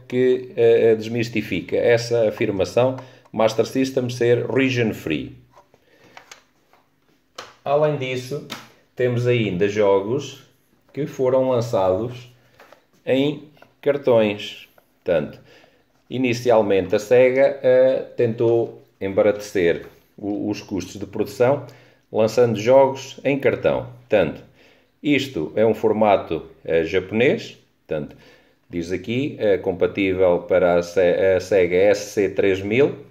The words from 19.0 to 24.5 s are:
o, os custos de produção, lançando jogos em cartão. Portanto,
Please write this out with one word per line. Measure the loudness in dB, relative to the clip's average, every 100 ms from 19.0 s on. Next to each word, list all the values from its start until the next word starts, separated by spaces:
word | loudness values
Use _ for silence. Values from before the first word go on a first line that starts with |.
| -4 0 2 0 -2 0 0 0 -6 -20 _ -14
o, | -8 -6 -6
os | -8
custos | -8 -8 -8 -12
de | -10
produção, | -8 -6 0 0 0 -6 -20 _ _ _
lançando | -2 0 2 0 0
jogos | 4 6 6 0 -12 -8
em | -4 -2
cartão. | -2 0 0 -2 -6 -14
Portanto, | -2 0 0 -4 -16